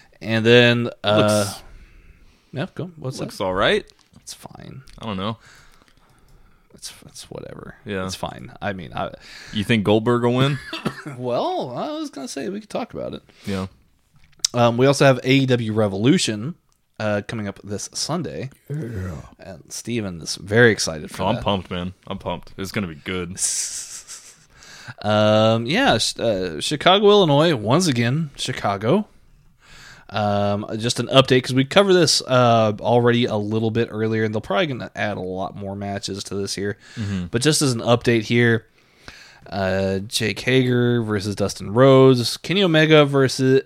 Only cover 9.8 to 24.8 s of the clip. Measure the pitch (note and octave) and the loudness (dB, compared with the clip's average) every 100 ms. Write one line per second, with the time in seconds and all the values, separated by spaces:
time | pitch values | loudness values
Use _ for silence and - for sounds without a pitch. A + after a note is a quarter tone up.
9.8 | G2 A2 A2+ A#2+ A#2+ B2 C3+ C#3 - D#4+ | 4 2 4 2 2 2 2 0 -8 -8
10.8 | - - D3+ B2 B2 B2+ D#4 F#4 C#3 C3 | -8 -10 -14 -8 -4 -2 -2 -4 -6 -8
11.8 | C4 D4+ C#4+ C#4+ C4 C#4 G#3+ G3+ G#3+ - | -8 -8 -10 -12 -12 -10 -8 -10 -8 -10
12.8 | - C#2 B1 - _ _ G2+ F#2+ F#2 _ | -8 -8 -10 -10 _ _ -8 -6 -6 _
13.8 | _ _ _ _ _ _ - A#2+ A#2 A#2+ | _ _ _ _ _ _ -6 0 0 2
14.8 | C3+ C3+ C#3 C3 C3 C#3 C3 B2 A2 G#2+ | 2 4 4 2 2 2 2 0 0 -2
15.8 | G#2 G2 A#2+ F#3 - G#2+ C3 - _ _ | -2 0 2 2 0 -6 -10 -12 _ _
16.8 | _ - G#2+ G#2 G#2 A#2 G2+ - G2+ G2+ | _ -8 -4 -4 -6 -8 -8 -10 -10 -10
17.8 | - - - E3+ A2 D2 C3 _ - D3 | -10 -10 -6 -6 -6 -8 -12 _ -12 -10
18.8 | C#3 G2 F#2 D2 - - E2+ E2+ - - | -8 -8 -10 -10 -16 -20 -18 -18 -16 -14
19.8 | - A#2 G2+ E2+ D2 - F#2 A2 A#2+ G2 | -6 -6 -6 -8 -10 -10 0 4 6 4
20.8 | - D#2 D2+ - F#2+ A#2 G#2 G2 - F2+ | -4 -6 -12 -6 -2 -2 -2 -4 -4 -8
21.8 | F2+ - - G2 F#2+ E2+ - - F#2+ A2+ | -8 -12 -14 -10 -8 -8 -10 -12 -8 -6
22.8 | F2+ C#2+ G2 F#2 F2 F#2 - - - - | -8 -10 -8 -8 -8 -6 -4 -4 -8 -10
23.8 | - - - - - - _ - - - | -14 -18 -18 -20 -20 -20 _ -20 -20 -20